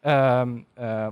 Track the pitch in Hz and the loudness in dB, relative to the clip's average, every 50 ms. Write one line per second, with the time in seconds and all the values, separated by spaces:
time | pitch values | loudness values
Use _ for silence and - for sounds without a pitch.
0 | _ 147 147 139 135 135 123 127 127 123 120 117 - _ _ - 120 113 110 110 | _ 2 2 4 4 4 2 2 0 -2 -6 -10 -14 _ _ -10 -8 -6 -4 -4
1 | 110 110 | -6 -6